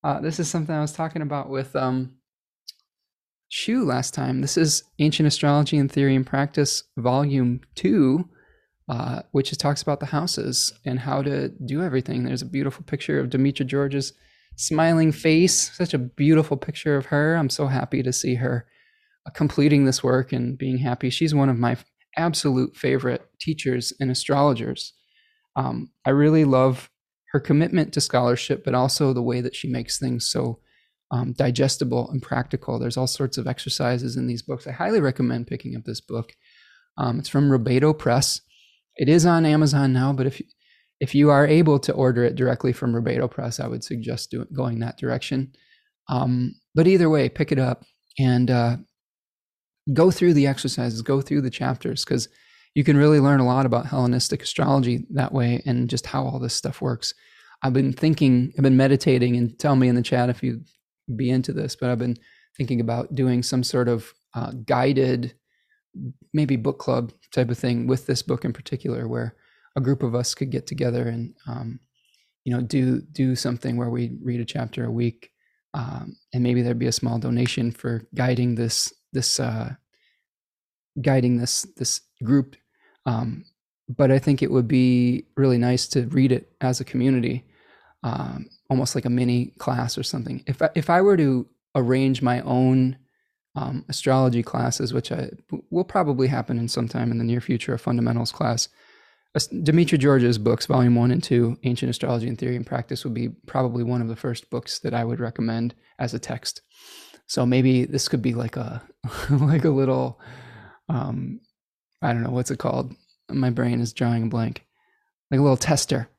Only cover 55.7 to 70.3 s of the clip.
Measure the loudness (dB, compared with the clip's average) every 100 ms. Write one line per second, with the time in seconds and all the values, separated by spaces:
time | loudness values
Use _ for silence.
55.7 | 0 0 -4 -4 -4 -4 -4 -6 -4 -6
56.7 | -6 -4 -4 -6 -10 _ _ _ -6 -2
57.7 | 0 0 0 0 4 4 4 2 2 4
58.7 | 6 6 4 4 2 2 2 -2 -2 2
59.7 | 4 4 2 0 0 0 0 -4 -6 -12
60.7 | _ _ _ -10 -4 0 0 0 -6 -6
61.7 | -4 -2 -2 -2 -4 _ _ _ _ -4
62.7 | -2 -2 -4 -4 -2 0 2 0 -2 0
63.7 | 0 0 0 -4 _ _ -10 -8 -10 -2
64.7 | 0 2 2 2 0 -4 -10 _ _ _
65.7 | _ _ -14 -14 -14 _ -2 0 0 0
66.7 | -4 -2 -2 -4 _ _ -2 -2 -2 -2
67.7 | -2 0 -2 -2 -4 -2 -4 -4 -8 -8
68.7 | -8 -6 -6 -6 -6 -6 -10 _ _ _
69.7 | -4 0 0 0 -2 -4